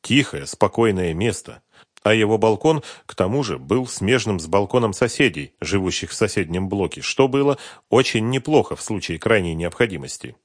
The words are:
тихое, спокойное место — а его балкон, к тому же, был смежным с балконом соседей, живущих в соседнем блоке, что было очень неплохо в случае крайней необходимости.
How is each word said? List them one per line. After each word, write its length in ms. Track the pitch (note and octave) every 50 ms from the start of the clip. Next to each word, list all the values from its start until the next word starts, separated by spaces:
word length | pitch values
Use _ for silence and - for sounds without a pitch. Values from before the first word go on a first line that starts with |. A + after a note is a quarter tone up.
тихое, 440 | - - A#2 C#3+ C3+ - - D2 C#2
спокойное 680 | - - _ G#2 G2 - - A#2 A2+ G2 F#2 F2+ E2+ D#2+
место — 480 | E2+ G#2 A#2 F#2+ - - - - - _ _ _ _ - _ _ - _
а 100 | G#2 A2
его 240 | A2+ G#2+ G#2 A2
балкон, 460 | G#2+ G#2+ A2+ G#2+ G2 - D#3 D#3+ D3 - - - - _
к 100 | - -
тому 280 | - F#2 F#2+ A2+ C#3+ C3+
же, 140 | G#2+ D#2+
был 300 | C2 C2 C#2+ G#2 B2+ B2+
смежным 520 | B2 - - F#2+ G2+ B2+ B2+ A2 A2+ G2+ F2
с 80 | D#2+
балконом 460 | D#2+ F#2 G2+ G2+ - - B2+ A#2 G#2+ G2
соседей, 640 | - B2+ B2+ - - C#3+ B2 D#2 D2+ C#2 - _ _
живущих 500 | - D#2+ F#2+ G2 F#2+ F2+ E2+ - - -
в 40 | -
соседнем 520 | - A2+ G2+ - G#2+ F2+ D#2 E2+ F2+ F#2+
блоке, 340 | F#2+ G2+ G2+ F#2 D#2+ - C#2
что 260 | - - - - C3+
было 300 | C3 B2+ C#3 C#3 C#3+ C#3 - - - - - _ _
очень 400 | - B2 C3 - - A2+ A2 A#2
неплохо 460 | C3 C3+ - - D#3 C3+ - - -
в 60 | -
случае 380 | - - A2 F#2+ - - E2+ D#2+
крайней 360 | - A2 A2+ G#2 F2+ E2+ D#2+
необходимости. 800 | D#2+ E2+ E2+ - - B2 A2 F#2 D2+ C2+ - - - - B1 - _